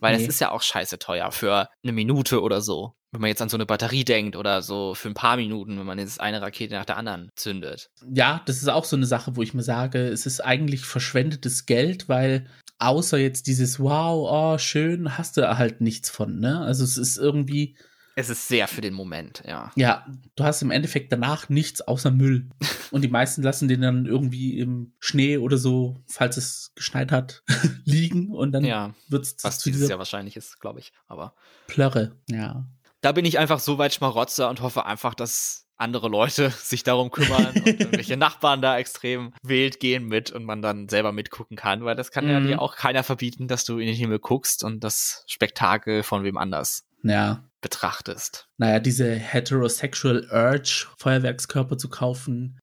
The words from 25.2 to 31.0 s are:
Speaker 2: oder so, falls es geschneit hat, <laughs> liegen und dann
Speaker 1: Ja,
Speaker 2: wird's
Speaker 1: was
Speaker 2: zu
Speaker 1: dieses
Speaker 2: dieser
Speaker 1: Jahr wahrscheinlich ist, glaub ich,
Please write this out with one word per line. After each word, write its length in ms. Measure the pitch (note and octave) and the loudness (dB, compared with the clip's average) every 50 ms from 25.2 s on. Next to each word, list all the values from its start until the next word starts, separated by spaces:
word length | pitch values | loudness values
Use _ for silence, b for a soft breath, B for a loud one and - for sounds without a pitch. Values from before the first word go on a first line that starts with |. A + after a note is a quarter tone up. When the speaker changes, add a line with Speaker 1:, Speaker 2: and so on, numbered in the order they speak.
| C3+ C#3+ D3 | 4 4 4
Speaker 2:
oder 200 | C#3+ A#2 B2 C#3 | 2 2 2 2
so, 400 | B2+ B2+ B2+ B2+ B2+ B2+ B2 C3 - - | 4 4 4 2 2 2 0 -4 -8 -12
falls 300 | - - - B2+ B2+ - | -8 -2 0 0 0 0
es 340 | B2+ B2+ - - - - - - | -2 -6 -6 -8 -10 -12 -16 -12
geschneit 360 | - - - - C3+ C3 C3 | -10 -8 -4 -2 -2 0 2
hat, 320 | - B2+ C3 B2+ - - - | 2 0 0 -2 -8 -6 -2
<laughs> 360 | - C3 - - C#3 C3 - - | 0 0 2 2 0 0 0 0
liegen 440 | D3 C#3+ D#3+ E3 E3 F3+ F3 F3+ G#3 G#3+ | 2 4 4 4 2 2 0 -2 -2 -2
und 200 | - C#3 C#3+ C3+ | -2 0 0 2
dann 100 | C3+ C#3+ | 2 2
Speaker 1:
Ja, 300 | B2 A2+ G#2+ G2+ G#2 G#2+ _ _ - | 2 0 0 -4 -6 -8 _ _ -2
Speaker 2:
wird's 260 | C#3 C#3 C3 - - - | -2 -2 -2 -4 -8 -4
Speaker 1:
was 180 | - G2+ - - | -4 -4 -4 -2
Speaker 2:
zu 100 | - C#3 | -2 -2
Speaker 1:
dieses 120 | C3 C#3 | 0 2
Speaker 2:
dieser 80 | C#3+ C#3+ | 0 0
Speaker 1:
Jahr 80 | F#2+ F#2 | 0 -2
wahrscheinlich 380 | - - - G2+ G2 G2+ - | -6 -8 -8 -8 -10 -10 -14
ist, 220 | G#2+ - - - _ | -16 -18 -20 -18 _
glaub 160 | - G2+ - | -12 -12 -12
ich, 160 | B2+ - - _ _ | -14 -18 -20 _ _